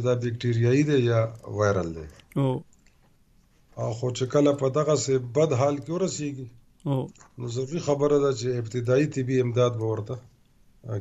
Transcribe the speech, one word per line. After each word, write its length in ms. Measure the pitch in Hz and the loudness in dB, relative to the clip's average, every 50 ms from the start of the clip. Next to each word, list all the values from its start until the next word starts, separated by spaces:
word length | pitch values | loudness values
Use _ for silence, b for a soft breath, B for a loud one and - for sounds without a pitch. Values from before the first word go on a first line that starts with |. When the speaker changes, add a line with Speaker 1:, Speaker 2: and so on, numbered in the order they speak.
| 120 127 | 0 0
Speaker 1:
دا 60 | 123 117 | 0 0
بکټریایي 640 | 117 120 117 117 - 120 117 117 117 120 127 143 151 147 | 0 -4 -4 -2 -2 0 2 2 4 4 4 4 4 4
دی 80 | 147 135 120 120 | 2 2 4 4
یا 100 | 117 113 113 113 117 - - - 107 101 | 2 2 0 0 -4 -10 -14 -8 -2 0
وایرل 320 | 104 101 101 95 87 82 80 82 | 2 2 2 2 0 -4 -6 -10
دی. 100 | 78 78 - - - _ - 151 | -12 -14 -16 -20 -20 _ -4 -2
Speaker 2:
او. 100 | 139 135 127 139 - - - _ _ _ _ _ _ _ _ _ _ _ _ _ _ _ _ _ _ _ _ - | 0 0 -2 -4 -6 -12 -20 _ _ _ _ _ _ _ _ _ _ _ _ _ _ _ _ _ _ _ _ -8
Speaker 1:
او 120 | 120 120 117 117 | -6 -6 -4 -4
خو 100 | - 123 117 - | -4 -4 -2 -2
چې 80 | 131 120 - | -2 0 4
کله 180 | 147 147 147 143 139 | 4 4 4 4 2
په 60 | 135 135 123 151 | 0 0 0 0
دغسې 360 | 151 151 151 135 113 - 135 131 123 123 113 | 2 2 2 0 2 2 0 0 0 0 0
بد 160 | 139 156 160 143 120 | 2 2 2 2 2
حال 160 | 135 143 143 139 - | 2 2 0 -2 -4
کې 80 | - 165 | -6 -4
ورسیږي، 520 | 175 190 175 123 - 147 147 135 127 131 113 - - _ _ _ _ - 156 | -2 -2 -2 -4 -4 -6 -8 -8 -8 -12 -14 -16 -20 _ _ _ _ -4 -4
Speaker 2:
او. 80 | 139 131 135 - - - - - _ - | -2 -2 -4 -6 -10 -18 -20 -20 _ -12
Speaker 1:
نو 80 | 123 120 | -10 -6
ضروري 320 | 117 127 131 131 156 175 | -6 -6 -6 -4 -6 -4
خبره 380 | - 151 139 135 143 147 147 143 143 | 0 0 2 2 4 4 4 4 4
ده 80 | 139 135 113 | 2 0 -2
چې 80 | 117 127 127 120 | -2 -4 -2 -4
ابتدایي 440 | 117 110 - 123 117 120 127 135 151 151 151 | -4 -4 -6 -4 0 2 2 4 2 2 -2
طبي 260 | 135 127 127 135 127 | -4 -2 0 2 2
امداد 320 | 123 120 113 123 123 120 117 110 | 2 2 2 2 2 2 2 0
به 60 | 110 | -2
ورته، 300 | 110 110 107 107 - 120 | -2 -2 -4 -6 -8 -10
آه، 840 | 113 - - _ _ _ _ _ _ _ _ _ _ - 117 110 104 | -10 -12 -16 _ _ _ _ _ _ _ _ _ _ -12 -8 -8 -8